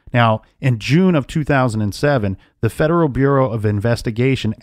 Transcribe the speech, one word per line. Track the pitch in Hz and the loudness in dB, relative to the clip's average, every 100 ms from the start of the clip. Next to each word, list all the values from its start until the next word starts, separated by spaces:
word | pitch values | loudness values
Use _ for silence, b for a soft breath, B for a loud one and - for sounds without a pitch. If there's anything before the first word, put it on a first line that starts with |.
| b | b
Now, | 120 117 110 b b | 0 2 0 b b
in | 135 113 | -2 -2
June | 101 156 185 165 | 0 2 4 2
of | 123 | -2
two | 165 | -4
thousand | 143 139 127 110 | 0 0 0 0
and | 104 | -4
seven, | - 147 139 104 92 b b | -2 0 0 -2 -6 b b
the | 113 | -4
Federal | - 156 170 156 | -2 0 2 0
Bureau | 123 139 139 131 | 0 2 2 2
of | 113 107 | 0 -2
Investigation | 104 113 117 123 110 131 131 110 107 | 0 0 -2 -4 -2 0 0 -4 -6